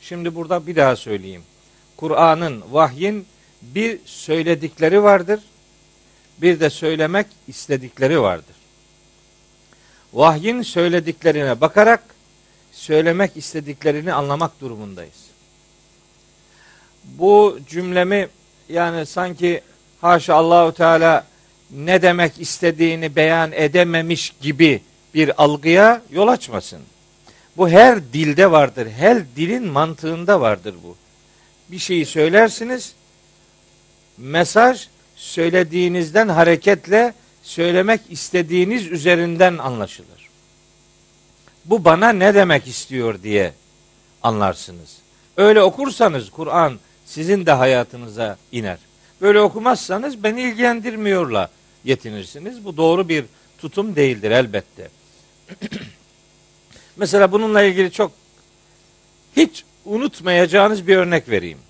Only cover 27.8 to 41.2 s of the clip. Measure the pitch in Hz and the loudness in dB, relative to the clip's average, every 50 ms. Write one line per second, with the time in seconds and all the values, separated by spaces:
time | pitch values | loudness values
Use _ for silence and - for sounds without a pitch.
27.8 | 226 262 247 208 156 123 117 147 160 151 147 151 190 196 165 156 143 127 107 135 | 8 8 4 2 -2 -8 -4 -4 -2 -2 2 4 4 4 6 4 4 2 0 -6
28.8 | 117 110 107 117 147 202 240 240 180 135 120 131 160 170 220 254 240 190 143 139 | -10 -10 -6 0 2 2 2 2 -2 -8 -8 -8 -6 -4 -4 -6 -6 -4 -2 -2
29.8 | 156 160 160 - - 156 165 165 175 175 208 185 135 113 107 95 87 107 95 87 | -2 -2 -4 -8 -8 -8 -8 -8 0 0 2 2 2 0 -2 -2 -6 -14 -16 -16
30.8 | 85 87 87 _ _ _ _ _ _ _ _ _ _ _ _ _ _ _ 170 185 | -20 -20 -20 _ _ _ _ _ _ _ _ _ _ _ _ _ _ _ -14 -12
31.8 | - - 185 170 156 - - 156 151 160 170 208 226 220 202 - 226 233 254 254 | -6 -4 -2 -2 -2 -2 -2 0 0 4 4 4 4 4 2 -6 -8 -8 -8 -10
32.8 | - - - _ _ _ _ _ _ _ _ _ _ _ _ _ _ _ _ _ | -10 -14 -20 _ _ _ _ _ _ _ _ _ _ _ _ _ _ _ _ _
33.8 | _ _ _ _ _ _ _ - 117 131 147 165 175 - - 208 233 254 254 - | _ _ _ _ _ _ _ -20 -16 -6 -2 -2 -2 0 2 4 4 4 2 0
34.8 | - _ _ _ _ _ _ - - - - - 165 170 170 180 180 156 156 180 | -8 _ _ _ _ _ _ -20 -18 -12 -4 -2 -2 0 0 0 0 0 -2 -2
35.8 | 180 180 175 180 170 156 151 208 226 214 175 156 170 165 170 151 - 202 202 170 | -2 -2 -2 -2 -6 -2 0 0 0 2 2 2 4 4 4 2 2 0 0 0
36.8 | 135 165 190 214 240 240 226 _ _ _ _ _ _ - - - 170 175 175 180 | 0 0 2 2 2 0 -2 _ _ _ _ _ _ -16 -8 -4 -2 0 0 0
37.8 | 190 208 226 214 220 - 165 151 - - - 180 175 151 165 165 180 185 226 254 | 0 0 0 -2 -4 -12 -16 -14 -14 -4 -4 -4 -2 0 0 0 0 0 -2 -6
38.8 | 208 160 170 165 139 170 180 170 170 170 170 165 185 185 175 160 127 131 123 117 | -6 -6 -8 -4 0 0 0 0 0 -4 0 2 2 2 2 -2 -8 -8 -6 -6
39.8 | 101 95 - - 92 - - _ _ - _ _ _ _ _ _ _ _ _ _ | -8 -10 -10 -20 -20 -20 -20 _ _ -20 _ _ _ _ _ _ _ _ _ _
40.8 | _ _ _ _ _ _ _ _ | _ _ _ _ _ _ _ _